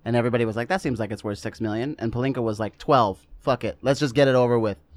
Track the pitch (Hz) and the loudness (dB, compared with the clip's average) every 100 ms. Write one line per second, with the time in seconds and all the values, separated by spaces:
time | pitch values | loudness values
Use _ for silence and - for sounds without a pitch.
0 | 117 120 120 117 113 107 120 190 147 117 | 0 0 2 2 0 -2 -2 -2 -2 -4
1 | 104 104 107 101 110 - 113 110 135 - | -4 -6 -6 -6 -8 -6 -6 -4 -6 -4
2 | 113 117 131 127 113 104 107 _ - 139 | -4 -2 -2 -2 -4 -4 -8 _ 2 4
3 | 107 95 _ - - 123 107 - 123 139 | 4 -2 _ -8 -4 -2 -4 -4 -2 0
4 | 143 120 135 127 123 120 110 98 _ | 0 4 4 6 4 2 0 -4 _